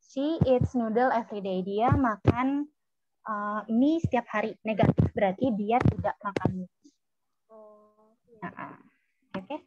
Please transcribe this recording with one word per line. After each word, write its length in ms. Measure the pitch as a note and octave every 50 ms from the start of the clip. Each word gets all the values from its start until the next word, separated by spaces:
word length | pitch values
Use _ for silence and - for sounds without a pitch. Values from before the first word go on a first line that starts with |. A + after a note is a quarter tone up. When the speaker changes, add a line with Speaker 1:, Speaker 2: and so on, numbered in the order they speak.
| _
Speaker 1:
She 320 | _ - C4+ C#4 D4+ E4 E4 -
eats 280 | B3+ B3+ B3 B3 - - B3+
noodle 320 | A#3 A3+ G#3+ A#3 B3+ C4
every 320 | - A3+ A#3 - A3+ G#3
day. 200 | F#3 G3 F#3 F#3 F#3
Dia 260 | F#3+ G3 G#3 A3+ B3+ C#4
makan, 720 | D4 C4+ A#3 G#3 G3 _ - - A#3+ B3+ C4 C#4 C#4+ D4 D4 _ _ _ _ _ _ _ _ _ _ _
eh, 340 | - G#3+ G#3 G#3 G#3 G#3 G#3+ G#3 A3
mie 280 | A3+ A#3 C4 D4 D#4+ E4
setiap 240 | E4 - - A#3+ A#3+ -
hari. 240 | - G#3+ G#3+ A3 - _
Negatif 440 | _ G#3+ A3 F3+ D#3 - - - - - -
berarti 360 | A#3 G#3 F#3+ F#3 - B3+ C4+ A3
dia 240 | G3 G#3 G3+ A3+ B3+
tidak 340 | C#4 - - F3+ F3+ G#3 - _
makan 280 | - G3+ F#3+ - F#3 F#3 F#3+ F#3
mie. 80 | F3+ - _ _ _ D4 _ _ _ _ _ _ _ _ _ _ _ _
Speaker 2:
Oh, 640 | A3 A3 G#3+ G#3+ G#3+ G#3+ G#3+ G#3+ G#3+ G#3+ A3 A3 A3+ _ _
iya. 120 | _ A#3 G#3+ - -
Speaker 1:
Nah, 280 | - - - C#3+ B2+ - _ _ _ _ _ _ _ _ _ _ -
oke. 220 | F#3+ F#3+ - C#4 D#4 _